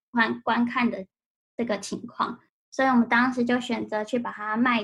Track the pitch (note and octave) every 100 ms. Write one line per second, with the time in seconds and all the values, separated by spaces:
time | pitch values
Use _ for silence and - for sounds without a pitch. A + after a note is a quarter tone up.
0 | _ A#3+ A3 A#3+ - A3+ A#3+ B3+ A#3 F#3+
1 | F#3+ _ _ _ _ - A#3 G3+ - -
2 | - - - B3 _ _ _ - C4+ B3
3 | A#3 A#3 B3+ B3 A#3+ B3 B3 A3 G#3+ G#3+
4 | G#3+ A#3+ A#3 G#3 G#3+ A3 B3+ A#3